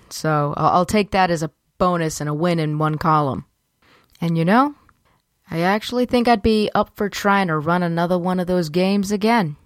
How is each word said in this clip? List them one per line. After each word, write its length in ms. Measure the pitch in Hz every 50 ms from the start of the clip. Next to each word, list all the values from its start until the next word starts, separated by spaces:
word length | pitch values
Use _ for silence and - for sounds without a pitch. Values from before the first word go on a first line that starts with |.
| _ -
so 460 | - - - 156 151 147 147 147 -
I'll, 200 | - 156 151 -
I'll 80 | 180 180
take 260 | - - 214 202 -
that 180 | - 196 185 180
as 140 | 175 151 165
a 80 | 156 - _ _ _ _ -
bonus 420 | 185 180 180 170 165 160 - -
and 80 | 147 147
a 40 | 151
win 260 | 147 170 180 170 165
in 180 | 156 151 151
one 200 | 151 156 151 156
column. 480 | 147 - 165 156 151 147 135 117 - - _ _ _ _ _ _ _ _ _ _ _ _ _ _ -
And 160 | 170 170 170
you 80 | 165 165
know, 280 | 175 208 247 277 294 285 _ _ _ _ _ _ _ _ _ _ _ _ _ _ -
I 100 | 170 165
actually 440 | 170 185 202 220 - - 233 247 247
think 220 | 233 - 247 233
I'd 160 | 240 233 202 -
be 260 | 226 220 214 208 - -
up 180 | 208 208 - _
for 140 | - 214 196
trying 380 | - - - 202 196 196 196
to 100 | 170 156
run 260 | 156 147 165 175 180 175
another 340 | 170 165 165 175 170 185
one 220 | 180 170 185 180 185
of 80 | 180
those 220 | 175 180 180 170 151
games 420 | 147 180 185 190 202 202 196 190
again. 460 | 208 196 196 220 233 233 185 151 151 - _